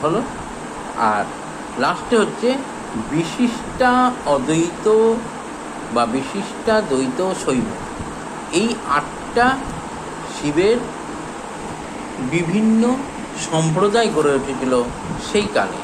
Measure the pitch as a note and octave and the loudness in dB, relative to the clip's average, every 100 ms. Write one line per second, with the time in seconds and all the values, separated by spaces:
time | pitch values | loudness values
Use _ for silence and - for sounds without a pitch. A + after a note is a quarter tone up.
0 | D3+ F#3+ - - - - - - - - | 2 0 -2 -8 -10 -10 -10 -10 -10 0
1 | A2 G#2+ F#2+ - - - - - C#3 F3 | 2 2 -2 -6 -12 -10 -10 -2 0 0
2 | - A#3 F#3 - A#3 C4+ C4+ - - A2+ | 2 4 4 2 0 0 -4 -10 -8 -6
3 | A2 - E3+ - A#3+ A3+ - - B3+ B3 | -2 -2 -2 0 0 0 -8 2 4 6
4 | B3+ B3 - C#3+ B2+ D#3+ E3+ - G#3+ A3 | 4 2 2 2 4 2 2 2 4 6
5 | A3+ A3+ - - - - - - - A2+ | 6 2 -4 -10 -10 -10 -10 -10 -2 0
6 | A#2 B2+ C#3 - - - - A3 F#3 C3 | 2 0 -2 -6 -6 -4 2 2 2 0
7 | C3 B2 F#3+ F#3 - C3 A2 F#2+ - - | 0 0 0 0 0 0 0 -6 -8 -8
8 | - - - - - E3 A3+ G#3+ - D3 | -8 -8 -10 -10 -2 2 2 0 0 0
9 | - - - A#3 B3 C4+ - - - - | 0 -10 -2 4 4 4 -4 -8 -8 -10
10 | - - - - D3 D3 G3 A#3+ - - | -10 -10 -10 -4 0 4 4 4 0 -8
11 | - - - - - - - - - - | -10 -10 -10 -10 -10 -10 -8 -8 -10 -10
12 | - - B2+ E3 E3+ G3 A3 A3 A#3+ C4 | -10 -6 -2 0 2 4 6 6 4 2
13 | C#4 - - - - D#3+ D#3+ D#3+ G3+ A3+ | -2 -8 -8 -8 -2 2 2 4 4 4
14 | A3 D3+ C#3+ C#3 B2+ C3 B2+ B2+ A#2+ - | 4 4 4 4 0 -2 2 2 2 -4
15 | - - - G#3 G3+ - G2 - | -8 -6 -2 0 2 0 0 -4